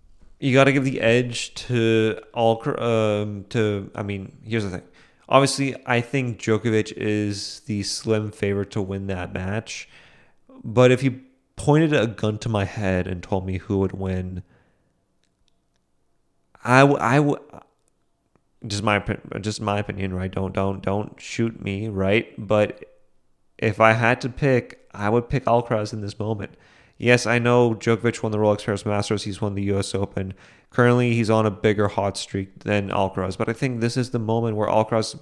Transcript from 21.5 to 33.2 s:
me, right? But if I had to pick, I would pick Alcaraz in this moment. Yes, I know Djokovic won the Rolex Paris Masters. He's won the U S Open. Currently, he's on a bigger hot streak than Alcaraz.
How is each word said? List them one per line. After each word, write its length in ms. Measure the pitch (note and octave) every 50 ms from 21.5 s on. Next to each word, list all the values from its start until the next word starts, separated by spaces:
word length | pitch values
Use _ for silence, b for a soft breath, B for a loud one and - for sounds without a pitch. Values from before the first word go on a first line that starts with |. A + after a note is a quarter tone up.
| A2+ - -
me, 260 | G2 G2 G2 G#2+ A2+
right? 460 | G2+ F#2+ F#2+ F#2+ G#2 A#2 - - -
But 480 | - A2 G2 A2 G#2+ G#2 G#2 - - - - _ _ _ _ _ _ _ _ _ _ _ _ _
if 240 | - - A2+ G2+ G#2+
I 120 | A2 A2 A2
had 280 | A2 A#2 A2+ B2 B2+
to 80 | - B2+
pick, 580 | A#2 - D3+ C#3 C3 A#2+ - - - - _ _ -
I 160 | G#2+ G#2 G2+
would 220 | A2 A#2+ A#2+ -
pick 160 | - C3 -
Alcaraz 480 | - A#2 A#2+ A#2+ - B2 A2 G#2+ G#2+ -
in 80 | A2 G#2
this 160 | G2+ - -
moment. 380 | G#2 G#2+ A2+ G2+ G#2 - - b b b b b b b b b
Yes, 260 | A2+ A#2+ B2 A#2+ -
I 140 | A2 A#2 A#2+
know 360 | A#2 A#2+ A#2+ B2 B2 A#2 A2+
Djokovic 480 | G2+ - A#2 A#2 G2+ A#2 A#2+ A2+ - -
won 100 | A2+ G#2+
the 40 |
Rolex 260 | G#2 G#2+ G#2+ G#2 G2+ -
Paris 220 | - G#2 G2 -
Masters. 380 | G#2+ G#2 G2+ G2+ - A2 G2+ -
He's 180 | G#2+ G2 -
won 140 | A2 G#2 G2
the 80 | G2 G2+
U 160 | G2 G2+ G2
S 160 | G2 - -
Open. 400 | F#2+ G2+ - - G2 F#2+ F#2+ G2 B B B B B B B
Currently, 460 | - - B2 A#2+ B2 B2 B2 A#2+ A#2
he's 160 | A#2 A2+ G2+
on 160 | A2 A2 G#2+
a 40 | G#2+
bigger 380 | F#2+ G2 - A2 G#2 G2+ G#2 G2
hot 300 | - - G2 G2+ F#2+ -
streak 460 | - - - G2 F#2+ F#2+ - - -
than 260 | - G#2 G#2 G2 F#2+
Alcaraz. 480 | F#2+ - G2 F#2+ - -